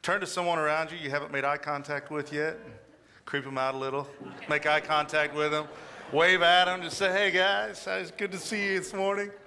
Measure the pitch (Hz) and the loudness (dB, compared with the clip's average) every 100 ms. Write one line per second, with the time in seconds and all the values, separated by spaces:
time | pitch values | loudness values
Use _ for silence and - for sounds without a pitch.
0 | - 196 185 - 175 165 151 156 160 170 | 0 0 -2 -2 0 2 2 0 -2 -6
1 | 147 143 143 139 139 147 147 143 139 143 | -4 -4 -2 -2 0 -2 -2 -6 -4 -6
2 | - 151 143 147 156 156 - 117 - - | -4 -6 -4 -2 -2 -4 -14 -20 -20 -20
3 | _ - - 143 135 135 131 131 135 139 | _ -20 -6 -6 -4 -2 -2 -2 -2 -4
4 | 139 - - - - 147 151 151 151 151 | -6 -12 -14 -14 -2 0 4 2 4 0
5 | 151 156 151 147 151 151 151 - - - | 2 2 0 0 0 0 -4 -12 -16 -16
6 | - 143 175 185 170 180 180 185 165 - | -2 4 6 8 8 8 6 2 -4 0
7 | 190 185 202 175 190 202 214 196 - 190 | 2 4 2 4 4 2 -2 -8 -4 -4
8 | 170 - 202 185 - 214 202 190 180 196 | -4 -6 -6 -6 -4 -2 0 -2 -2 -2
9 | 196 202 202 202 | 0 0 -4 -10